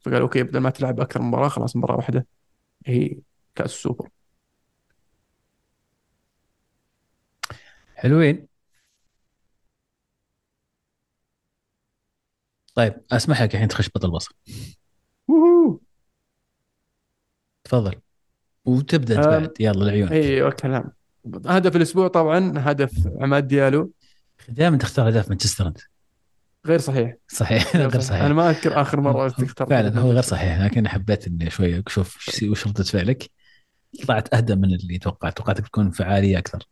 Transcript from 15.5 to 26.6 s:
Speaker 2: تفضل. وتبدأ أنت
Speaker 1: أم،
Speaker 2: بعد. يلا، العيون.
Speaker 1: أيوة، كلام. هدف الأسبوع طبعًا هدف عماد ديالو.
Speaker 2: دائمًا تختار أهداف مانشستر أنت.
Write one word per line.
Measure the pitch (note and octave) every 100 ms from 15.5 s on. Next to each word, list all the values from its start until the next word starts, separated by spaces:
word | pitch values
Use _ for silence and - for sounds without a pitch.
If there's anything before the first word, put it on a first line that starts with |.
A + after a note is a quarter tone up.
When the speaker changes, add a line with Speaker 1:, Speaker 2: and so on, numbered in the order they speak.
| F4 D#4 F3 _ _ _ _ _ _ _ _ _ _ _ _ _ _ _ _ _ _
Speaker 2:
تفضل. | - B2+ G2+ F#2 _ _ _ _ _ _
وتبدأ | - B2+ C#3+ E3 A#2+ C#3+
أنت | D3+
Speaker 1:
أم، |
Speaker 2:
بعد. | D#3+ D#3 -
يلا، | A2 G2
العيون. | G2+ G#2 F#3+
Speaker 1:
أيوة، | D#3 D3 C3+ C#3
كلام. | C#3 C3+ C3 - - _ _ B2 F#2 -
هدف | F#3 F#3 E3+
الأسبوع | D#3+ F3 F#3
طبعًا | F3+ D#3+ E3 F#3 D3+
هدف | C#3 C#3 C3+ - - -
عماد | C#3 C#3 C#3
ديالو. | C#3 C3+ C#3+ F3+ _ _ _ _ _ -
Speaker 2:
دائمًا | A#2+ E3 D3
تختار | - - A2+
أهداف | A2+ G2+
مانشستر | F2+ G#2+ - F#2
أنت. | D#2 - _ _ _ _ _ _ _